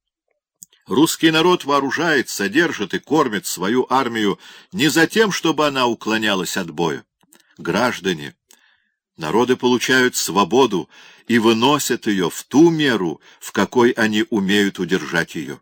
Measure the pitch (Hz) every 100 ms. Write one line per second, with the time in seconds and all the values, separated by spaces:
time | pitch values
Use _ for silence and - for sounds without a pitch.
0 | _ _ _ _ _ _ - _ - 95
1 | 160 - 165 160 170 180 135 143 135 -
2 | 165 147 - - 101 117 170 120 98 92
3 | - 156 135 101 - - 92 123 - 127
4 | 120 113 104 90 - - - 101 151 160
5 | 165 208 220 170 165 147 151 135 123 113
6 | - 110 110 98 85 - 85 76 85 69
7 | - _ _ _ _ - 82 87 123 -
8 | 95 85 71 - _ - _ _ _ _
9 | _ - 78 98 120 123 123 123 - 131
10 | 127 - - 98 92 113 131 95 73 -
11 | - - - 117 110 113 123 147 - -
12 | - 98 82 - - 131 170 160 147 110
13 | 87 71 - - - - 95 123 120 123
14 | 110 107 113 113 95 104 101 92 87 90
15 | 76 85 82 87 67 67